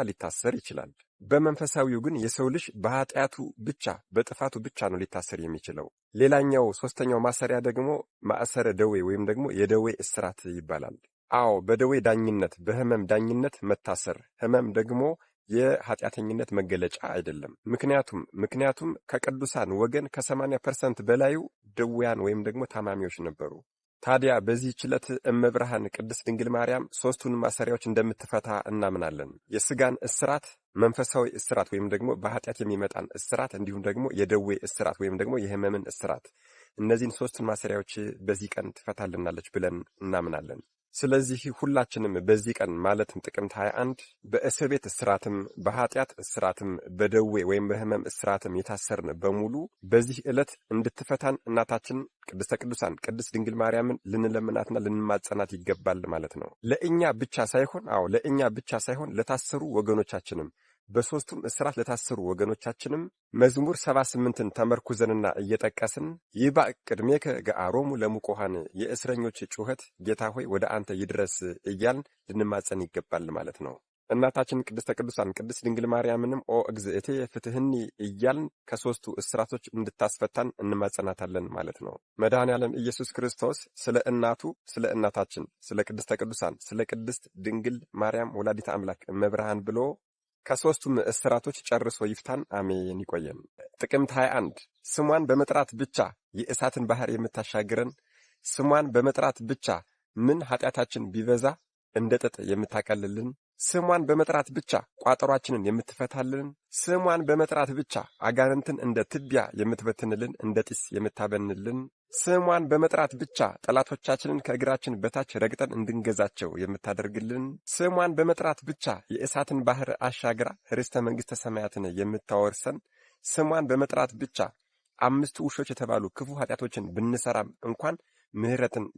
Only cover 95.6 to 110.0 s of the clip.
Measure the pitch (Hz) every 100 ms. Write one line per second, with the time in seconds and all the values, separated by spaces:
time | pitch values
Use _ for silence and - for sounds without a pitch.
95.6 | 135 113 135 - 95 - _ 95 117 123
96.6 | 127 123 117 120 117 113 113 - 107 107
97.6 | 104 113 120 - _ _ _ _ - -
98.6 | 139 147 151 120 135 135 139 - 113 131
99.6 | - 87 - _ _ 107 120 160 131 127
100.6 | 127 - 123 - 104 104 113 120 131 156
101.6 | _ _ _ 113 113 120 120 - 98 98
102.6 | 113 110 - 104 101 101 123 127 _ -
103.6 | - 180 175 175 143 151 156 151 139 139
104.6 | - 101 - - - 127 139 135 - 120
105.6 | 98 113 - - 127 135 127 135 143 147
106.6 | _ - - 180 180 170 147 151 156 151
107.6 | 139 135 143 - 101 - 110 120 131 135
108.6 | 135 139 123 113 107 151 139 127 - 101
109.6 | 107 113 110 -